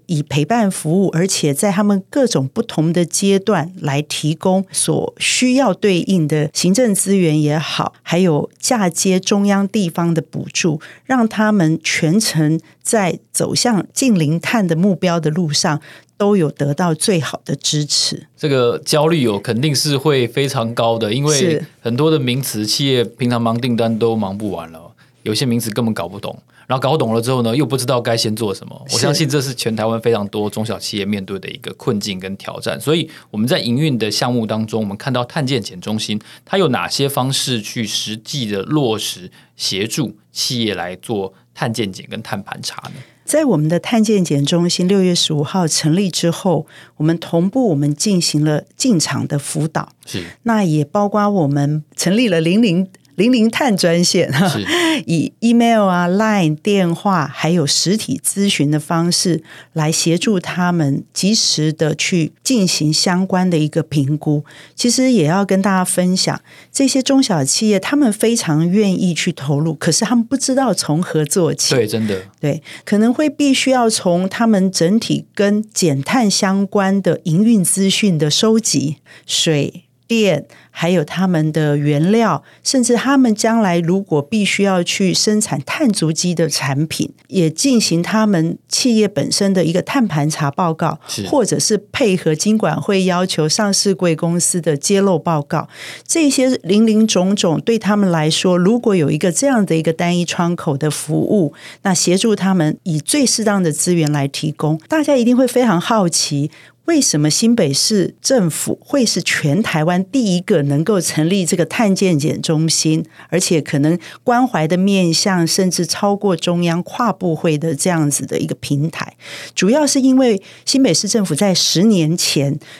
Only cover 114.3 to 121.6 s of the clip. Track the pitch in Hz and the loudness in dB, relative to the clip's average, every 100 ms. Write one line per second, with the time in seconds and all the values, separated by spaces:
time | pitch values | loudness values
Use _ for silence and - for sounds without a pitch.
114.3 | 240 254 165 156 180 196 196 175 160 208 | 2 2 0 0 2 2 2 2 0 0
115.3 | 185 160 - 185 - 165 - 202 196 202 | 0 0 0 0 0 -4 -2 0 0 0
116.3 | 170 - 175 175 170 170 - 240 - 185 | -2 0 0 0 -2 -4 -4 -2 -2 -2
117.3 | 156 170 151 165 143 185 165 147 - 135 | -2 0 0 -2 -2 0 0 0 -2 -4
118.3 | - 156 - - 143 160 - - - - | -4 -4 -6 -4 -2 -2 -4 -12 -14 -18
119.3 | - - - 185 285 285 277 262 262 254 | -16 -12 -2 2 4 2 2 4 4 4
120.3 | 196 - - - 180 175 156 202 233 175 | 0 -4 -14 -2 2 2 2 0 0 0
121.3 | 147 202 156 | 0 2 2